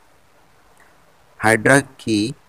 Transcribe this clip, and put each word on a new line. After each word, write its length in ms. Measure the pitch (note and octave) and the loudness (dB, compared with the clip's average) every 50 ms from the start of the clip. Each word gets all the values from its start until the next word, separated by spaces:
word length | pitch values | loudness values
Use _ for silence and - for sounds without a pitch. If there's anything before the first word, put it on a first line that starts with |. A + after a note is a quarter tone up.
| _ _ _ _ _ _ _ _ _ _ _ _ _ _ _ _ _ _ _ _ _ _ _ _ _ _ _ - | _ _ _ _ _ _ _ _ _ _ _ _ _ _ _ _ _ _ _ _ _ _ _ _ _ _ _ -4
हाइड्रा 400 | - A2 A2 A2 G#2+ B2 C3+ C#3+ | -2 0 0 2 2 2 2 2
की 540 | C3+ - - - - A#2+ A2+ G#2 G#2 A#2+ D3 - _ | 0 -2 -10 -12 -6 -4 -2 -2 -2 -4 -8 -12 _